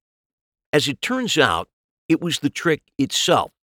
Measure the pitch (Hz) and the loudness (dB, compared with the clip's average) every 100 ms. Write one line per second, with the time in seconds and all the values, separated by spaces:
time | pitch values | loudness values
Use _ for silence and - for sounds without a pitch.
0 | _ _ _ _ _ _ _ 151 135 139 | _ _ _ _ _ _ _ 0 0 -4
1 | - 254 240 - 123 82 90 _ _ _ | -4 -4 -2 2 2 0 -4 _ _ _
2 | - 160 170 143 143 - 170 151 _ - | -2 -2 -2 -4 -4 -2 -2 -2 _ -4
3 | 135 - - 147 87 _ | -2 0 2 2 0 _